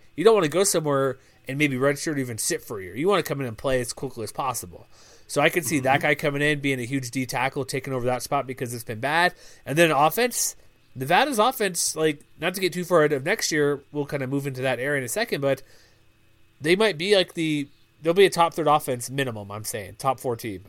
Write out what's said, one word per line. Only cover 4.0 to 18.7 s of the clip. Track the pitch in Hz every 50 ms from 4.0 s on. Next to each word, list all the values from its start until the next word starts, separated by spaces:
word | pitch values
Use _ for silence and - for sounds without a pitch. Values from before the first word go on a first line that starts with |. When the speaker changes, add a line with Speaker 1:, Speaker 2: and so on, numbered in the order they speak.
| - 131 117 120 107
Speaker 1:
as | 101 -
possible. | - 143 131 120 - - 92 80 - - - - - - - - - - -
So | - 143
I | 143 170
can | - 180 160
see | 127 175 143
that | 123 131 135 147
Speaker 2:
Mm-hmm. |
Speaker 1:
guy | 170 151 151
coming | - - 147 143 143
in, | 147 151 151 143
being | 139 139 135 127
a | 120
huge | 113 139 135 123 120
D | - 135 127
tackle, | 120 143 127 123 135 - 143 131
taking | - - 135 - 139 131
over | 127 120 123
that | 123 120 -
spot | - 147 139 127 127
because | 127 - 131 120 120
it's | 120 -
been | - 113 107
bad. | 120 135 151 170 175 180 - - - - - - _
And | 123 139 156
then | 175 160
offense, | 151 135 147 160 160 - 240 247 - - - - - - - - _ _ _ _ -
Nevada's | 127 135 135 170 196 262 302 277 208
offense, | 214 254 262 - 214 190 175 - - - -
like, | 156 160 160 151 147 - _ _ -
not | 151 175 180
to | 202
get | 190 175 170
too | 180 175
far | 165 180 160
ahead | 151 151 151
of | 135 131
next | 165 214 220 - -
year, | 170 151 147 143 143 139 - _
we'll | 143 147 143 139
kinda | 151 143 135 127
move | 139 143 139 143
into | 131 123 131
that | 135 127 117
area | 127 143 147 139
in | 127
a | 117
second, | - 208 233 233 214 156
but | 139 139 139 - - - - - - _ _ _ _ _ _ _ _ _ _ _ _ _ _ _
they | 127 156 180
might | 190 226 214 180 147
be, | 170 202 202
like, | 190 180 - -
the, | 175 160 160 151 147 143 - - _ - _ _ _
they'll | 139 160 170
be | 196 196
a | 175
top | - 170 170 165 -
third | - 160
offense | 147